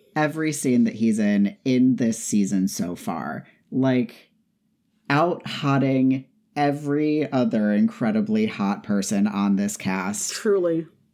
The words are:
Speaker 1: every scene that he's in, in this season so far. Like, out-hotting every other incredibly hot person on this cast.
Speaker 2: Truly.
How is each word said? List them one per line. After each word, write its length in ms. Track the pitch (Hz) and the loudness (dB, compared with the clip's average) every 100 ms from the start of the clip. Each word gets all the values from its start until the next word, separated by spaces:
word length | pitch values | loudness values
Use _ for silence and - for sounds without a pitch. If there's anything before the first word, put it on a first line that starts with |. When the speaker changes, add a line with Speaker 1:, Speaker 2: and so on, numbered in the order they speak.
| _ | _
Speaker 1:
every 380 | - 151 160 156 | -2 -2 -2 -4
scene 320 | 147 139 123 | -2 2 4
that 120 | 113 107 | 2 2
he's 240 | 113 110 | 0 2
in, 360 | 104 104 101 - | 2 2 2 0
in 320 | 135 127 127 117 | 0 2 4 2
this 260 | 117 110 | 0 -2
season 460 | - 107 95 98 95 | -2 0 2 0 -2
so 300 | - 90 87 | -2 -6 -6
far. 500 | - 82 67 - - _ - | -8 -8 -8 -10 -14 _ -8
Like, 580 | 127 131 127 117 - - _ _ _ _ _ _ _ - | -2 2 2 -2 -6 -20 _ _ _ _ _ _ _ -2
out-hotting 1160 | 143 170 170 - - 147 139 135 135 131 131 - _ _ | 0 0 -2 -8 -6 0 2 2 2 2 0 -4 _ _
every 760 | - 143 143 147 147 151 151 147 | -2 0 0 -2 0 0 0 0
other 400 | 135 120 110 107 | 0 0 2 2
incredibly 760 | 104 110 - 117 107 104 110 107 | 2 2 0 -2 0 0 0 0
hot 380 | - 101 101 | -2 -2 -2
person 420 | - 101 98 101 104 | -2 -2 0 0 0
on 300 | 101 101 98 | 0 0 2
this 220 | 101 - | 0 -4
cast. 560 | 98 92 92 214 - | -4 -4 -4 -6 -6
Speaker 2:
Truly. 540 | - 226 196 175 165 156 _ _ | -4 0 2 2 0 -4 _ _